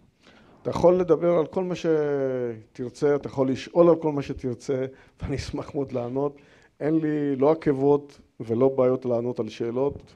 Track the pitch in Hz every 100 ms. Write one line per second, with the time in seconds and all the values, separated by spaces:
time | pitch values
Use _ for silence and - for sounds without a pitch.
0 | _ _ _ _ _ _ - - 175 180
1 | 175 151 170 170 147 190 185 175 170 156
2 | 147 143 135 127 120 113 110 - 123 -
3 | 147 143 131 123 135 127 - 175 170 165
4 | 165 143 139 135 127 117 - 131 131 131
5 | - _ - 135 - 147 - 147 135 123
6 | 120 131 143 143 _ _ _ _ 139 160
7 | 151 151 143 135 135 160 160 135 139 143
8 | 143 - _ _ 113 117 135 135 127 127
9 | 127 117 120 123 110 - 117 120 139 143
10 | -